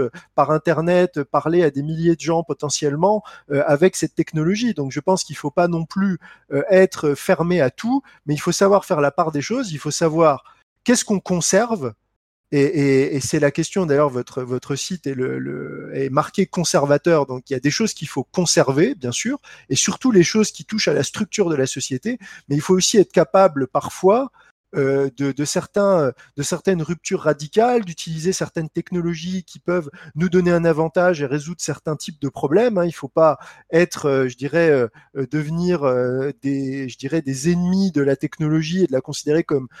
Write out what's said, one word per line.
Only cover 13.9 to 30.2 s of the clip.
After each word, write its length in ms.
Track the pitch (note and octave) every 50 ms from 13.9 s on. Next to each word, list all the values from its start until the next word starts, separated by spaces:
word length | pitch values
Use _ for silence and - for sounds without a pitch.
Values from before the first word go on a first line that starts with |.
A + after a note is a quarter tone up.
| C#3 C#3+ D3+ C#3+
votre, 320 | B2 B2 A#2+ - - C3
votre 340 | B2+ A#2+ B2+ B2 - - C#3+
site 320 | C3+ - - F#3 E3+ - C#3
est, 60 | C3+
le, 260 | B2 B2+ C3+ C3 C3
le, 500 | C3 C#3 C#3+ D3 - - - - - - D3+
est 140 | C3+ C3+ C3+
marqué 380 | C3 D3+ D3+ - - G3+ F#3+
conservateur, 800 | - - F#3 D#3+ - - D#3+ C#3+ C#3+ C#3+ D3 - F3 E3 D3+ C#3
donc 240 | B2+ B2+ C3 - -
il 20 |
y 40 | C3+
a 20 | B2+
des 120 | - D3+
choses 220 | C#3+ - A3+ G#3 -
qu'il 120 | - D#3+
faut 160 | - - C#3
conserver, 720 | - - - F#3 F3 - - B3 - C3+ C3 C#3+ F#3 B3+ C#4
bien 180 | F3 - A#2+
sûr, 280 | B2 - - A#3 C#4+ - - - - - - -
et 60 | C3+
surtout 360 | - - G#3 F#3 - - C4
les 100 | A3 F3+
choses 300 | D#3+ - - G#3+ G#3 -
qui 120 | - - -
touchent 240 | - A3 G#3+ - -
à 60 | D3
la 80 | C#3
structure 460 | C3+ - - - G#3+ - - G#3+ F#3+ E3+
de 80 | D#3
la 100 | C3+ C3
société, 520 | - - C#3 - - C3+ C3 - A3 B3+ - - - - - - -
mais 60 | C#3+
il 60 | D3+
faut 140 | - - F#3
aussi 240 | F#3 - - - G#3
être 140 | F3 -
capable, 540 | - F#3 D#3+ - - F#3+ G3 F#3 D3 C#3 C3
parfois, 640 | - - C#3+ - - - - F3+ F#3+ G#3+ B3 C#4 B3 - _ _ _ _ _ _ _ -
euh, 320 | C#3+ C3+ C3+ C#3 C#3 C#3 C3+ -
de, 140 | - C#3+ C#3
de 140 | C3 C#3 D3+
certains, 680 | - - F#3 - - _ G#3 G3+ G3 F#3+ E3+ D3 B2+ - - - _ _
de 60 | C#3+
certaines 400 | C#3 - F#3 D#3 - F#3+ F#3 E3
ruptures 380 | D#3 E3 F3 - - - F#3+ D3+
radicales, 640 | - D#3 D3 D3 D3+ - - G#3+ A3+ B3 B3 A#3+ G#3
d'utiliser 480 | F3 D#3+ - - E3+ D#3+ D#3+ D#3 F#3
certaines 360 | F3+ - E3 D3 - E3+ D#3+ D#3
technologies 760 | - E3+ - - F#3 F3 E3 E3+ E3+ D#3 E3 F3+ F#3 F#3+ -
qui 160 | - - D3
peuvent 280 | - E3+ F3 F3+ D3+ C#3 - - - D#3 -
nous 120 | D3+